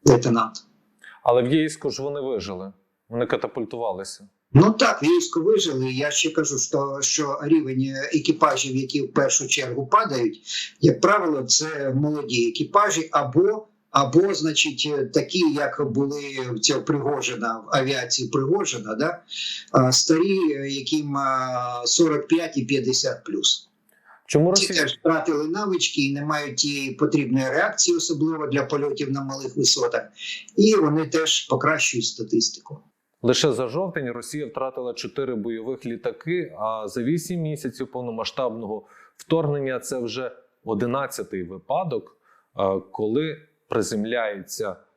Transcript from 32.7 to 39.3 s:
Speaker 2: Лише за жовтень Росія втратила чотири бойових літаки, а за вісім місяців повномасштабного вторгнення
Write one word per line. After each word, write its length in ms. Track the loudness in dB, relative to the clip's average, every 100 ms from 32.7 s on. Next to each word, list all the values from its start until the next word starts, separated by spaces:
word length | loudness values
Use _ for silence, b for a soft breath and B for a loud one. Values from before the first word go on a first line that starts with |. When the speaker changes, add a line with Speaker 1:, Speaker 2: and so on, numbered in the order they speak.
| -18 _ _ _ _
Speaker 2:
Лише 320 | 2 2 2
за 140 | 0 -4
жовтень 440 | -4 -4 -4 -6
Росія 360 | -8 -10 -10 -10
втратила 460 | -6 -6 -6 -8
чотири 420 | -8 -8 -6 -4 -4
бойових 500 | -4 -6 -6 -8 -6
літаки, 720 | -6 -6 -8 -4 -4 -4 -6
а 280 | -4 -4 -6
за 160 | -4
вісім 380 | -2 -2 -2 -4
місяців 500 | -4 -4 -8 -8 -8
повномасштабного 960 | -8 -8 -6 -6 -4 -4 -4 -8 -10 b b b _
вторгнення 640 | 0